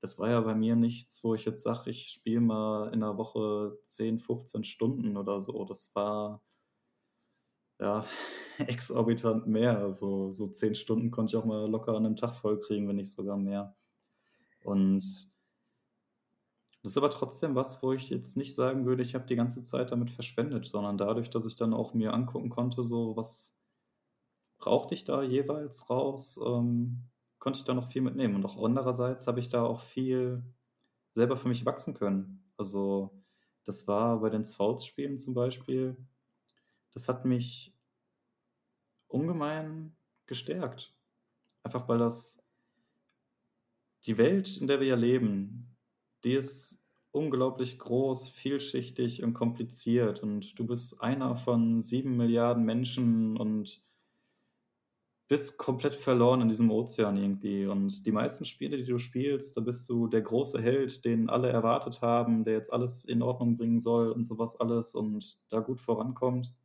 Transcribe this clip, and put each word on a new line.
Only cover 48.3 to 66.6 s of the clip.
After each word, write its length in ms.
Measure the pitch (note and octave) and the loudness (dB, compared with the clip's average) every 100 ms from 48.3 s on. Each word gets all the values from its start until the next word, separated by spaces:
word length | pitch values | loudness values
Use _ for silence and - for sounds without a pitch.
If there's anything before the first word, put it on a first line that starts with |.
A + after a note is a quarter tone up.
vielschichtig 920 | - C3+ C#3 C#3 C3 A#2+ - A#2+ A#2+ | -6 -2 -2 -2 -6 -6 -4 -4 -2
und 120 | A#2+ | -4
kompliziert 880 | A#2 A#2 A#2+ A#2+ - - A#2+ A2+ G2+ | 0 -2 -2 -8 -6 0 2 4 0
und 360 | G#2+ G#2 G2 - | -4 -4 -6 -6
du 80 | A#2 | -4
bist 360 | A#2+ - - | -2 -4 -4
einer 340 | A2+ C3+ C3 A#2+ | -2 0 0 -2
von 460 | - A#2+ A2+ A2+ | 2 4 4 2
sieben 340 | A2 B2 C3+ B2 | 0 -2 0 2
Milliarden 480 | A#2 A#2 A#2 A#2+ | 4 4 4 4
Menschen 720 | A2 A2+ B2 B2+ A#2+ A2+ A2 A2 | 2 2 -2 0 2 4 2 0
und 460 | G#2+ A2 G2+ - _ _ _ _ _ _ _ _ _ _ _ _ _ _ _ | -2 -2 -4 -10 _ _ _ _ _ _ _ _ _ _ _ _ _ _ _
bist 320 | D3 D3 - | 2 2 -4
komplett 360 | - B2+ C#3 | -2 0 0
verloren 480 | C#3 - B2 A#2+ B2+ | -2 2 6 8 8
in 60 | A#2 | 4
diesem 220 | A2 A#2 | 6 4
Ozean 460 | A2 A#2+ - G#2+ G2 | 4 0 2 2 4
irgendwie. 500 | G2+ G2 G#2 G2 G2 | 2 0 -2 0 0
Und 380 | G2 G2 G2 | 2 0 -2
die 80 | - | 0
meisten 320 | G#2 C3 - | 2 0 -2
Spiele, 320 | - - A#2+ C#3+ | -10 -8 -4 -4
die 80 | |
du 140 | B2 B2 | -2 -2
spielst, 580 | A#2+ B2+ C#3 C#3 - - | -2 -2 0 0 -2 -4
da 60 | |
bist 260 | A2+ B2 - | -2 -4 -2
du 180 | A#2+ A#2 | 0 4
der 140 | A2+ | 2
große 400 | G#2 A2 G#2+ - | 2 0 0 0
Held, 440 | A2+ C3 C3 C3 | 2 4 2 -2
den 260 | A#2+ A#2 A2+ | 0 2 4
alle 180 | B2 B2+ | 2 4
erwartet 540 | A#2 A2+ C3 - A#2+ | 4 4 2 0 -2
haben, 420 | A#2+ A#2 A#2 A2+ | 2 4 4 2
der 100 | A2 | 4
jetzt 180 | A2 - | 0 0
alles 320 | A#2+ B2 - - | -2 0 -4 -2
in 160 | A#2 | 0
Ordnung 340 | A#2+ B2 A#2+ A#2 | 2 2 2 2
bringen 220 | A#2 A#2 | 4 2
soll 320 | A2+ A#2 A2+ | 4 4 4
und 140 | A2+ | 0
sowas 360 | A#2 A2 A#2 - | -4 -2 -4 -2
alles 340 | A2+ A#2 A2+ | 0 0 0
und 460 | - A2 G#2+ G2+ - _ | -2 -2 -2 -6 -18 _
da 120 | A2 | -4
gut 200 | A2 C3 | -2 -6
vorankommt. 720 | - A2 A#2 B2+ B2+ B2+ B2 - | -2 0 0 0 0 0 -4 -10